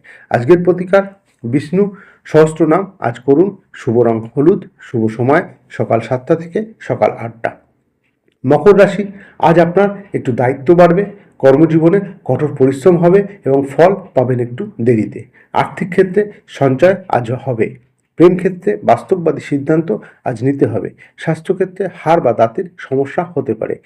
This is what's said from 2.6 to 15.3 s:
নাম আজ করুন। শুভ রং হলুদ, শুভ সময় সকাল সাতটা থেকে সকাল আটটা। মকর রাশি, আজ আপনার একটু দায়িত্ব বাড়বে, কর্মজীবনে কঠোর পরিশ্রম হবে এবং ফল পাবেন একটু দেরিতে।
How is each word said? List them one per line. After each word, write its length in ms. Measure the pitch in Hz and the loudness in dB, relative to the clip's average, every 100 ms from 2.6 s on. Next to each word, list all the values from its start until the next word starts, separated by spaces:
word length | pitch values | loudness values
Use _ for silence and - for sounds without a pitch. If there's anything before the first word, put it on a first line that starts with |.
| 160 | 0
নাম 240 | 165 196 - | 0 -2 -6
আজ 200 | 120 120 | -8 -6
করুন। 380 | - 139 202 196 _ | 0 2 2 -4 _
শুভ 260 | - - 113 | -12 -4 0
রং 280 | 117 113 113 - | 2 0 -6 -2
হলুদ, 280 | 151 202 - _ | 0 0 -4 _
শুভ 320 | - 120 110 | -10 -4 -4
সময় 320 | 110 120 156 185 - _ | -2 0 0 -2 -14 _
সকাল 300 | - 113 113 | -8 -2 -2
সাতটা 360 | 117 127 - 165 | -2 -6 -2 -4
থেকে 380 | 170 214 220 - | -4 -8 -8 -12
সকাল 320 | - 117 107 | -8 -2 -2
আটটা। 440 | - 113 - - - _ _ _ _ _ _ _ _ 127 | -4 -12 -10 -10 -10 _ _ _ _ _ _ _ _ 0
মকর 340 | 147 208 190 | 2 4 6
রাশি, 320 | 196 190 202 - - - | 4 2 -8 -10 -20 -2
আজ 200 | 156 165 | 2 4
আপনার 300 | 170 180 202 202 - | 2 2 0 -2 -10
একটু 180 | 127 131 | -8 -4
দায়িত্ব 440 | 120 123 139 131 175 | -2 -2 -2 2 4
বাড়বে, 300 | 175 175 135 - _ - | 6 4 -2 -8 _ 0
কর্মজীবনে 640 | 135 135 165 160 165 196 196 - - | 4 4 4 4 2 0 -2 -12 -6
কঠোর 300 | 127 147 131 | -4 -2 0
পরিশ্রম 420 | 135 135 190 170 | 0 2 2 4
হবে 260 | 175 190 196 - 131 | 4 2 0 -6 -2
এবং 200 | 139 139 | 0 0
ফল 260 | - 170 202 - | 2 2 2 -4
পাবেন 260 | - 127 123 | -2 -2 -2
একটু 320 | 120 123 107 - | -4 -8 -12 -4
দেরিতে। 440 | 117 113 98 - - | 0 0 -2 -8 -20